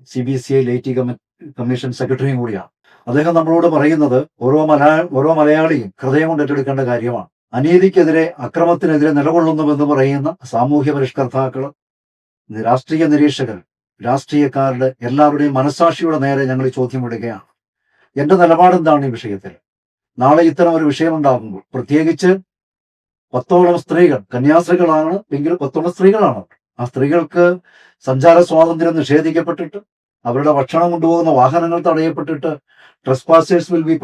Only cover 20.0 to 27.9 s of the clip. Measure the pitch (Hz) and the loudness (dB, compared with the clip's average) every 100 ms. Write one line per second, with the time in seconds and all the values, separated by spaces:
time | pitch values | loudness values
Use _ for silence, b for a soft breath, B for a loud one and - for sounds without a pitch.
20 | _ - 127 156 165 139 170 165 151 143 | _ -2 2 4 4 2 2 2 0 0
21 | 160 160 139 123 110 95 - 127 120 147 | -2 0 0 0 -4 -16 -12 -10 -2 0
22 | 160 165 180 190 185 _ _ _ _ _ | 0 0 2 0 -2 _ _ _ _ _
23 | _ _ _ 127 - 175 175 170 - 160 | _ _ _ -8 0 2 2 0 -2 2
24 | 175 135 - 123 139 151 170 180 170 156 | 2 2 -6 -2 2 2 2 0 2 0
25 | 160 190 - 143 147 180 135 - 165 175 | 0 -4 -6 -6 -4 -4 -4 -4 -4 0
26 | 190 214 180 113 - _ _ - 123 - | 2 4 2 -2 -10 _ _ -10 -8 -2
27 | 139 170 151 - 175 180 _ b b | 0 0 0 2 2 2 _ b b